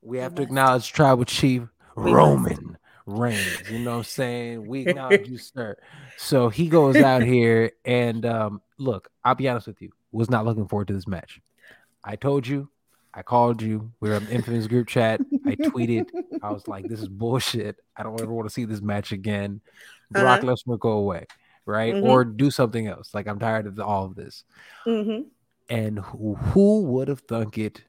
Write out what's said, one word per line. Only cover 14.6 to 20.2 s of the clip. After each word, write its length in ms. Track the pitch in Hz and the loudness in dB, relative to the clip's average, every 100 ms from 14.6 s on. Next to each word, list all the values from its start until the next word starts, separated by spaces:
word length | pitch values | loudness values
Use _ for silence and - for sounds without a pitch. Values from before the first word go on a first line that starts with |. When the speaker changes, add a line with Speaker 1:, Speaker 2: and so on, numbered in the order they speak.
| 107 | 2
Speaker 1:
group 200 | 120 117 | 0 2
chat. 320 | 131 110 113 269 285 285 | 2 2 2 -2 -2 -2
I 100 | - | 0
tweeted. 500 | 302 - - 117 - 339 - - | -2 0 0 0 -2 -8 -8 -8
I 80 | 104 | -8
was 160 | 104 - | -8 -8
like, 200 | 98 92 | -10 -10
"This 140 | 110 | -10
is 80 | 104 | -10
bullshit. 680 | 98 117 127 - 120 104 - _ - | -6 -2 0 -2 -4 -6 -10 _ -12
I 60 | |
don't 180 | 113 110 | -10 -8
ever 100 | 113 | -6
wanna 200 | 117 107 | -6 -6
see 140 | - 117 | -8 -6
this 160 | 107 | -6
match 300 | 104 104 101 | -4 -4 -4
again." 500 | 101 101 104 101 101 _ _ - - _ | -6 -4 -2 -4 -8 _ _ -20 -20 _
Brock 320 | - | 2